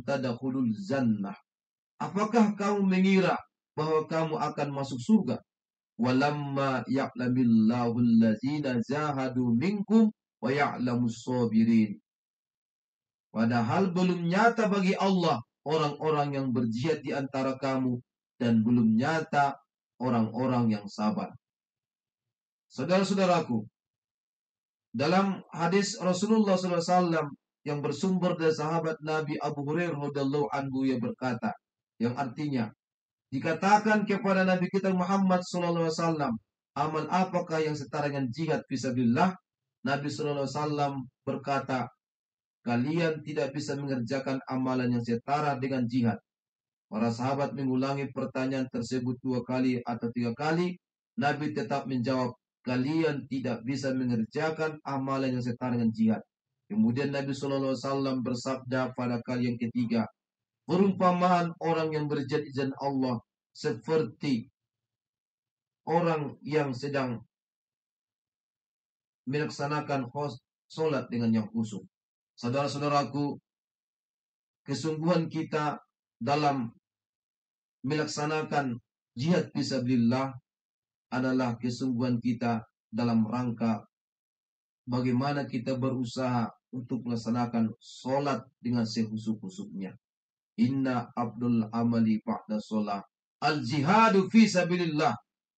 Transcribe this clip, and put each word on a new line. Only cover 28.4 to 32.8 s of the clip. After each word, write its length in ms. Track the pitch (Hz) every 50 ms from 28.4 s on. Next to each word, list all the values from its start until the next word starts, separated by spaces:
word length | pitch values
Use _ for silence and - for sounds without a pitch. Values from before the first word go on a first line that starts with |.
| 160 160
sahabat 480 | 156 - 151 156 165 165 160 160 156 - 147
Nabi 320 | 156 156 156 151 143 151 -
Abu 240 | 143 147 147 143 139
Hurairah 320 | 143 151 170 175 170 151
radhiyallahu 560 | 143 143 139 - 139 139 135 143 147 147 143
anhu, 320 | - 135 139 135 127 135 135
yang 120 | 135 127 117
berkata, 560 | 113 123 113 - 127 127 117 113 - 147 - - _ _ _ _ _ _ _ - 113
yang 160 | 120 120 -
artinya, 560 | 139 127 120 - 151 147 135 123 110 107 - _